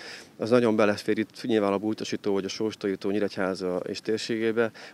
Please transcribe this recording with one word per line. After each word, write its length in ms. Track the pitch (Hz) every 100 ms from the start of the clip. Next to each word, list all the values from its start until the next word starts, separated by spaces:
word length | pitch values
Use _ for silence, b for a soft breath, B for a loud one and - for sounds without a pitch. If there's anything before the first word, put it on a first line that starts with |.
| B B B -
Az 120 | 110
nagyon 260 | 123 120 110
belefér 420 | 104 104 - 104
itt 240 | 107 -
nyilván 320 | 127 110 101
a 40 | 98
bújtosító 560 | 107 110 104 107 107
vagy 120 | 98 95
a 40 |
sóstojító 600 | - 110 - 101 95 98
Nyíregyháza 720 | 101 101 - 95 90 90 90 -
és 140 | 101
térségébe, 720 | - 110 - 113 113 110 110 B B